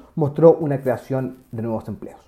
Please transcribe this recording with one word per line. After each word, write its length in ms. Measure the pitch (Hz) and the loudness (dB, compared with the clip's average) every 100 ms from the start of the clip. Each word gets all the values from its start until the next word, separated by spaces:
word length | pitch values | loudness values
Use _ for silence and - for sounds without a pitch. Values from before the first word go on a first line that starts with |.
| - | -10
mostró 420 | - 143 143 165 - | -2 -2 6 6 6
una 220 | 156 139 | 2 -2
creación 560 | 139 117 - 131 127 - - | -2 -2 -2 -4 -4 -10 -14
de 80 | 113 | -8
nuevos 260 | 113 110 - | -6 -6 -8
empleos. 320 | 98 - - | -12 -14 -18